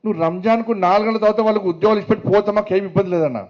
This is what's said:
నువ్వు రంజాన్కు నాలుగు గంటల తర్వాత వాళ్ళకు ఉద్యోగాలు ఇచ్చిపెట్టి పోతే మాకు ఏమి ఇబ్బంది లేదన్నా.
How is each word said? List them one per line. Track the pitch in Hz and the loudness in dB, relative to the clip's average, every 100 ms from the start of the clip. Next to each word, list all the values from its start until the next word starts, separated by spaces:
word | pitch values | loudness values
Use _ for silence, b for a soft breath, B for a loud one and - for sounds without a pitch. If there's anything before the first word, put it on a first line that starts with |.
నువ్వు | 214 175 165 | -4 -2 -2
రంజాన్కు | 180 202 226 220 214 180 | -2 0 0 0 0 2
నాలుగు | 202 214 | 2 2
గంటల | 220 214 | 0 0
తర్వాత | 214 220 | 2 0
వాళ్ళకు | 214 190 | 0 -2
ఉద్యోగాలు | 165 208 214 | 0 2 0
ఇచ్చిపెట్టి | - 214 - | 0 -2 2
పోతే | 202 202 208 | 2 2 -2
మాకు | 208 190 | 0 -2
ఏమి | 196 | 0
ఇబ్బంది | 170 190 180 | -2 0 0
లేదన్నా. | 151 117 | -2 -4